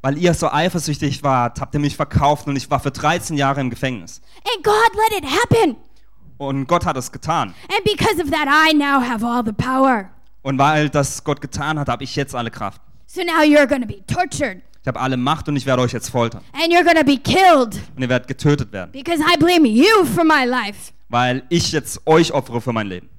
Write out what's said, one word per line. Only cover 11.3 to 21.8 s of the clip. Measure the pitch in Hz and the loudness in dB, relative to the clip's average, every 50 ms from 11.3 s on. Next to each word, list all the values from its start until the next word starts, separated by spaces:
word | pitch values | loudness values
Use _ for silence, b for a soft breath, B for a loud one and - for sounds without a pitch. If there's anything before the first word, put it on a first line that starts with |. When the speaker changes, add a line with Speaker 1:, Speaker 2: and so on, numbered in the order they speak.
| 143 - | -6 -4
Speaker 1:
getan | - 135 - - 143 147 156 151 | -6 -10 -8 -6 -4 -4 -4 -4
hat, | 143 131 | -2 -4
habe | 120 110 131 | -4 -6 -6
ich | 123 - | -8 -6
jetzt | 147 139 - - | -6 -6 -6 -6
alle | 123 117 117 | -6 -6 -6
Kraft. | - - 107 98 - - - - - - - | -8 -8 -10 -10 -10 -12 -20 -20 -20 -20 -20
Speaker 2:
So | - - 359 | -16 -10 -6
now | 359 349 320 330 | -4 -2 0 2
you're | 302 302 294 294 285 | 4 6 6 6 4
gonna | - 294 262 240 | 4 0 -4 -4
be | 208 214 - - | -8 -10 -14 -8
tortured. | - - 349 359 - - 180 285 233 185 180 - - - - | -8 -4 -4 -2 -4 -2 -4 -4 -6 -6 -10 -18 -20 -20 -10
Speaker 1:
Ich | - | -8
habe | 131 123 - | -8 -6 -4
alle | 127 131 135 | -4 -2 -2
Macht | 127 123 139 160 160 - - | -2 0 -2 -2 -2 -2 -4
und | 147 | -4
ich | 139 - | -2 0
werde | 135 131 123 | 0 0 2
euch | 127 117 | 0 0
jetzt | - 117 - - | -2 -6 -10 -4
foltern. | - 123 117 117 - 104 - - | -2 -2 -2 -2 -4 -10 -18 -14
Speaker 2:
And | - 277 330 330 | -6 -4 0 2
you're | 339 349 339 | 4 4 4
gonna | 339 330 320 | 4 4 4
be | 302 254 285 | 4 2 2
killed. | 247 - - 247 370 381 370 330 277 254 220 185 156 - - - | 0 0 0 2 6 8 8 8 6 4 0 -4 -12 -12 -14 -8
Speaker 1:
Und | 131 | -6
ihr | 127 120 | -2 0
werdet | 127 123 117 - | 0 -2 -2 -6
getötet | - - - 151 143 143 127 - | -12 -2 2 2 2 2 -2 -8
werden. | - 98 90 85 | -8 -10 -10 -10
Speaker 2:
Because | - 262 269 339 339 302 | -14 -12 -4 -4 -2 0
I | 302 320 349 | 2 2 4
blame | 320 302 339 359 339 311 | 4 4 4 6 6 4
you | 233 214 233 294 415 453 415 349 | 4 6 4 6 6 6 4 2
for | 247 202 - | 2 0 2
my | 339 311 302 294 254 | 2 4 4 2 2
life. | 240 254 254 220 202 202 - - - - - - - | 0 -2 -2 -4 -6 -10 -12 -18 -20 -20 -20 -14 -4
Speaker 1:
Weil | - 120 123 123 123 131 - - | -2 0 0 0 0 -2 -4 -2
ich | 170 170 - - | -2 -2 -2 0
jetzt | - 151 | -4 -4